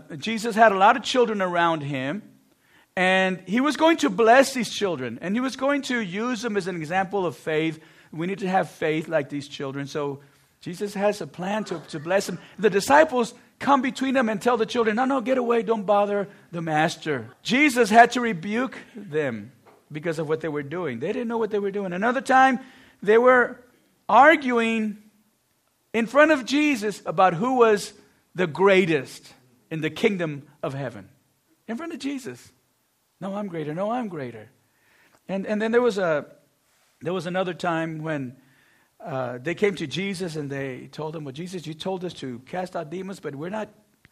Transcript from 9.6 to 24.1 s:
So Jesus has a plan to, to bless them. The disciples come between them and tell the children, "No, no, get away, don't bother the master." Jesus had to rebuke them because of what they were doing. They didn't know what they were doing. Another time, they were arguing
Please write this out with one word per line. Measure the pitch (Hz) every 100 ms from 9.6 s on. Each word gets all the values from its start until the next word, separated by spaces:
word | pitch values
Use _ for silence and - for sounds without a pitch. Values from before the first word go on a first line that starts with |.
| 139 139 139
So | 156 143 139 - _ _ _
Jesus | - 180 202
has | 202 208 202
a | 151
plan | - 180 214
to, | - 165 -
to | 160
bless | 160 196 196
them. | 175 - -
The | 202
disciples | 196 - 285 311 247 311 - _ _
come | 262 277
between | 247 - 269
them | 262 220
and | 202
tell | 240 240
the | 220
children, | 240 220 214
"No, | 262
no, | 269
get | 226 262
away, | 233 233
don't | 202 226
bother | 190 202 202 202 196 - _
the | 170
master." | 165 151 160 - 160 135 113 -
Jesus | - 247 302 247 214
had | 233 240
to | 247
rebuke | 233 175 202 220 262 - - 214
them | 202 151 139 110 110 - _ _ _
because | 156 170 151
of | 147
what | 156
they | 165
were | 147
doing. | 139 170 160 117
They | 160
didn't | 247 233
know | 233
what | 214
they | 208 202
were |
doing. | 202 190
Another | 180 226 254
time, | - 262 262 254 - - - _
they | 180 226
were | 247 254 240 247 _ _ _ _
arguing | -